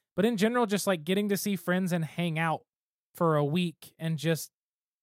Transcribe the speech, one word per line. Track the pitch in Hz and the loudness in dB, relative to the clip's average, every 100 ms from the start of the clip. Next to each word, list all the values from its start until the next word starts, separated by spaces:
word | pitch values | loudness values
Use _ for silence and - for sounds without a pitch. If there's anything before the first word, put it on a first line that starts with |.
| _ | _
But | - | -2
in | 226 208 | 0 2
general, | 220 247 214 | 2 2 0
just, | 202 202 | 0 0
like, | 175 | -2
getting | 147 190 208 | 0 0 0
to | 196 | -2
see | 208 190 | -2 -2
friends | - 185 185 | 0 0 0
and | 175 | -2
hang | 156 - 175 160 | -2 -4 -2 0
out | 165 151 - _ _ _ _ | -2 -2 -8 _ _ _ _
for | - 170 151 | 0 2 4
a | |
week | 143 180 175 - - - | 2 0 0 -4 -18 -8
and | 165 151 | -6 -2
just | 156 156 - _ _ _ _ _ | -2 -2 -6 _ _ _ _ _